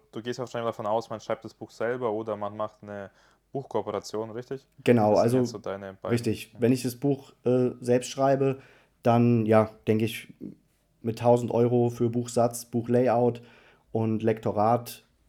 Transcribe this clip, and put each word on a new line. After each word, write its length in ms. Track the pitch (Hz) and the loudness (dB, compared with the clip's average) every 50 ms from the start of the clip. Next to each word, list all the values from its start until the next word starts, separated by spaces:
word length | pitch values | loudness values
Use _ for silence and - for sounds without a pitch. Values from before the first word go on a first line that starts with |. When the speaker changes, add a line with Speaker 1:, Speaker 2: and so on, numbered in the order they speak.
| _ _ - | _ _ -14
Speaker 1:
du 80 | 113 | -10
gehst 180 | 104 123 120 - | -8 -8 -8 -8
wahrscheinlich 300 | 123 - - 120 113 113 | -8 -8 -8 -6 -4 -4
davon 160 | 110 - 110 | -4 -4 -4
aus, 240 | 104 110 117 - - | -2 -2 -2 -4 -6
man 100 | 113 104 | -12 -10
schreibt 240 | - - 110 - - | -6 -8 -8 -8 -8
das 100 | 107 - | -14 -16
Buch 180 | - 110 - | -16 -18 -14
selber 420 | - - 110 117 127 123 123 113 107 | -8 -6 -4 -4 -4 -2 -4 -4 -4
oder 240 | 110 110 110 104 | -4 -4 -6 -6
man 180 | 104 104 101 107 | -6 -6 -8 -6
macht 220 | 107 107 104 - _ 104 | -6 -8 -8 -10 _ -16
eine 280 | 104 104 101 98 92 _ _ _ _ _ _ _ _ | -14 -12 -12 -12 -14 _ _ _ _ _ _ _ _
Buchkooperation, 800 | - 139 135 - - 107 95 104 101 98 - - - 107 113 113 | -12 -12 -8 -6 -6 -4 -4 -4 -6 -6 -6 -6 -8 -8 -8 -8
richtig? 340 | 107 120 - - 139 131 _ _ _ - - | -10 -12 -12 -12 -12 -14 _ _ _ -2 2
Speaker 2:
Genau, 240 | 127 120 113 104 107 | 4 4 6 6 6
Speaker 1:
Das 80 | 104 | 6
sind 60 | 87 107 | 6 4
Speaker 2:
also 140 | 120 127 131 | 4 4 2
Speaker 1:
jetzt 100 | 123 120 | 2 0
so 80 | 110 | -4
deine 400 | 101 - 101 95 101 98 95 98 - | -8 -8 -8 -8 -8 -10 -14 -14 -8
beiden, 80 | - 95 | -4 -2
Speaker 2:
richtig. 440 | 120 120 - 110 101 - - - - | -2 0 0 -2 -4 -4 -6 -14 -4
Speaker 1:
ja. 80 | - | 0
Speaker 2:
Wenn 100 | 120 120 | 2 2
ich 120 | 131 127 - | 2 2 -2
das 120 | 123 120 | -6 -6
Buch, 380 | - - 143 135 - - - - _ - | -2 -2 -2 -2 -2 -6 -16 -12 _ 0
äh, 280 | 123 127 123 123 120 - - | 2 2 2 2 0 -2 -4
selbst 280 | 127 120 120 127 127 - | 0 2 2 2 0 -2
schreibe, 520 | - 135 135 139 139 135 135 135 131 135 - - - _ _ _ _ _ - | -4 0 2 2 2 2 2 0 -2 -4 -10 -20 -20 _ _ _ _ _ 2
dann, 420 | 117 117 120 120 120 120 113 110 | 4 4 4 4 4 4 2 4
ja, 260 | 107 110 110 107 - - - - | 4 6 4 4 2 -2 -4 0
denke 200 | 110 110 110 113 | 0 0 2 0
ich, 280 | 107 - - - - - - - 104 - _ _ _ _ _ _ _ _ _ | -2 -6 -8 -14 -18 -18 -16 -16 -16 -16 _ _ _ _ _ _ _ _ _
mit 180 | - 113 117 - | -8 -8 -4 0
tausend 320 | 117 120 120 120 120 - | 2 4 4 4 2 0
Euro 380 | - 117 120 120 123 120 120 120 | 2 2 2 2 2 2 2 0
für 200 | 120 - 120 113 | 0 -2 -2 -2
Buchsatz, 540 | 117 120 120 120 - 120 117 120 - - - | -2 -2 -4 -2 0 0 0 0 -2 -6 -10
Buchlayout 800 | - - 120 117 120 120 120 127 120 110 120 123 123 120 123 - - - - - _ _ _ _ _ - | -6 -6 -4 -2 0 2 2 4 2 2 2 2 0 0 -4 -10 -20 -20 -20 -20 _ _ _ _ _ -4
und 280 | 113 110 110 110 104 | -2 -2 -2 -2 0
Lektorat, 840 | 110 113 110 110 - 107 95 104 104 113 120 120 120 - - - _ _ _ _ _ | 0 0 0 0 -2 -2 0 2 2 2 2 0 -2 -6 -16 -18 _ _ _ _ _